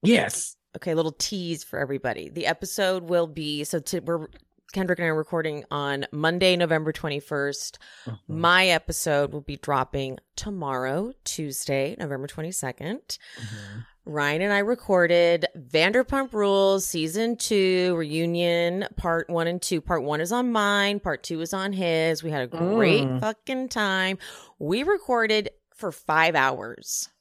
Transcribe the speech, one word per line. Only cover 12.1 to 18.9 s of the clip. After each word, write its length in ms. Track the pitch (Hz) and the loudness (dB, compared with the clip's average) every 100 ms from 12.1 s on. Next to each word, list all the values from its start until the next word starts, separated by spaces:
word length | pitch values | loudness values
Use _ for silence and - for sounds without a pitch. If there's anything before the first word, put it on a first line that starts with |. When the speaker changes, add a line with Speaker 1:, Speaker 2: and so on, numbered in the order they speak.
| 139 143 | -6 -8
Speaker 2:
twenty-second. 760 | - 160 185 131 - 151 247 _ - - - | -8 -8 -6 -6 -8 -8 -8 _ -12 -12 -14
Speaker 1:
Mm-hmm. 380 | 110 107 101 104 117 _ | -12 -12 -12 -14 -16 _
Speaker 2:
Ryan 380 | - 147 143 156 | -8 -2 0 0
and 100 | 196 | 2
I 60 | 202 | 2
recorded 880 | 202 240 - 185 170 175 170 170 170 170 | 2 -2 2 4 6 6 6 4 0 -6
Vanderpump 800 | 123 156 175 240 254 269 269 | 0 4 4 4 2 0 -2
Rules 500 | 214 202 196 196 196 190 | 0 4 6 6 4 0
season 500 | 175 160 180 233 233 | -2 -2 0 -2 -2
two 580 | - 208 185 185 180 170 | 0 2 4 4 2 0
reunion, 920 | 156 156 170 170 175 170 170 185 - | -2 0 0 2 2 2 2 0 -4